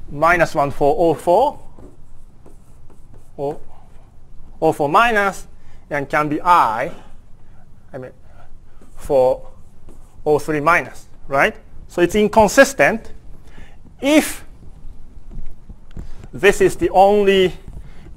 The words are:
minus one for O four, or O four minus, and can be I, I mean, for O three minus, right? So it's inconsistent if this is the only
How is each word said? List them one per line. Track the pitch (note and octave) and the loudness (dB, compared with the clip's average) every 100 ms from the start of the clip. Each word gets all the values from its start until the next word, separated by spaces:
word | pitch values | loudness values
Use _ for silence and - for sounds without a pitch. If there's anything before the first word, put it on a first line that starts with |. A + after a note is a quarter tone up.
| - | -10
minus | D3 D#3+ F3 D#3 | -2 2 4 2
one | D#3 C#3+ | 2 0
for | - C#3+ D3+ | 2 2 4
O | E3+ | 2
four, | D3+ - F#3 C#4+ - - - - - - - - - - - - - - - - - - - | 2 2 4 2 -2 -12 -14 -16 -16 -14 -12 -14 -16 -18 -18 -18 -16 -16 -14 -16 -16 -14 -8
or | C#3+ D#3+ - - - - - - - - - - | -6 -6 -8 -10 -16 -18 -18 -18 -14 -12 -12 0
O | D#3+ | 2
four | D#3 C#3+ | 2 4
minus, | F#3 A#3+ G#3+ G3+ F#3 - - - - - | 4 6 4 0 -2 -10 -14 -12 -12 -6
and | D3 C#3 | -6 0
can | D#3 D3+ | 0 0
be | D3+ | 0
I, | F3+ E3+ B2 A2 B2+ - - - - - - - - - - | 4 6 4 0 -4 -8 -12 -14 -16 -16 -16 -16 -16 -18 -16
I | C#3 | -16
mean, | B2+ - - - - - - - - - | -16 -18 -18 -14 -12 -12 -12 -14 -14 -10
for | - C#3 B2+ C3 - - - - - - - - | 2 4 4 2 -4 -14 -16 -14 -14 -14 -16 -4
O | D3+ D3 | 2 2
three | - D3+ | 2 0
minus, | D3+ E3+ B2 - - - - | 2 2 0 -10 -16 -14 -2
right? | C#3 F#3+ - - - - | 2 2 0 -14 -16 -6
So | - | 0
it's | F3 | 2
inconsistent | G#3+ G#3 A3+ G#3 - C4+ - C#3+ A3 - - - - - - - - - - | 4 4 4 6 6 6 4 2 2 -6 -12 -12 -14 -14 -14 -14 -16 -18 -4
if | C4+ D4+ - - - - - - - - - - - - - - - - - - - - - | 2 4 4 -4 -14 -16 -16 -12 -12 -10 -12 -12 -10 -4 -2 -4 -10 -16 -14 -12 -10 -10 -10
this | B2+ F#3+ F#3+ | 0 2 4
is | F#3 - | 2 2
the | E3+ | 2
only | F#3 G3 G#3 G3 F#3+ F#3 - - - - - - | 6 6 6 6 6 4 0 -12 -14 -12 -14 -10